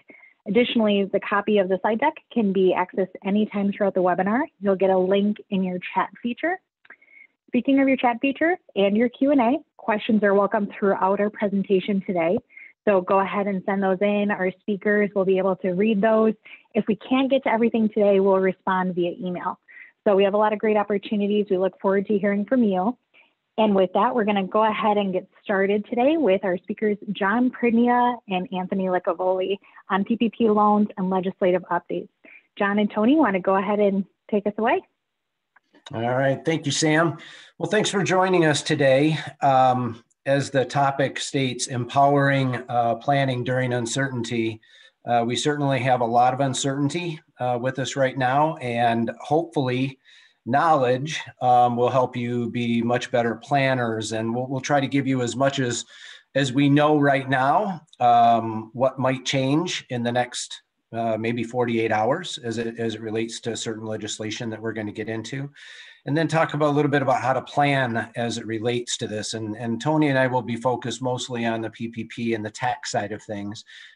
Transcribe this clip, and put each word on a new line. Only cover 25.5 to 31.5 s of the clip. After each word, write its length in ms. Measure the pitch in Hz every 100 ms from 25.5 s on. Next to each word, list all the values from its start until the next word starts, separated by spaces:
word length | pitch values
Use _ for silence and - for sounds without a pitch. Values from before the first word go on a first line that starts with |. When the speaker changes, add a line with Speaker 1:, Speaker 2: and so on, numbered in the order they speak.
| 190 196 208 -
Speaker 1:
today 280 | 233 262 330
with 260 | 226 196
our 140 | 196 180
speakers, 400 | - 208 214 208 208
John 380 | 185 196 233 254
Pridnia 680 | - 240 226 240 247 240 240 -
and 200 | 185 185
Anthony 340 | 185 185 196 185
Licavoli, 720 | 180 190 165 185 185 185 202 _ - -
on 160 | 196
P 120 | 202 226
P 120 | 226
P 220 | - 226
loans 380 | 208 208 208 208 -
and 100 | 185
legislative 540 | 190 180 - 185